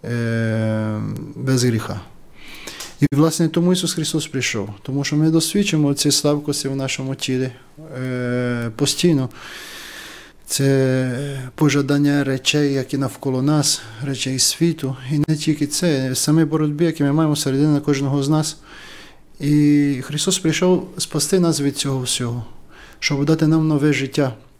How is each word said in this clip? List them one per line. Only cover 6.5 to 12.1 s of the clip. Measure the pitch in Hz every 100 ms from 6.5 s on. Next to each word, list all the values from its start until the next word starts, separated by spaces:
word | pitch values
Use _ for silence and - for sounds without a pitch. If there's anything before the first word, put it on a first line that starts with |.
| 139 139
в | 135
нашому | 135 - 135
тілі, | 135 - 127 127 117 - - 156 127
е, | 127 127 123 123 123 120 117 104
постійно. | 143 - 175 147 127 - - - - - - - - - - - -
Це | - 139 135 131 131 127 123 143 135 127
пожадання | - 151 143 139 143 143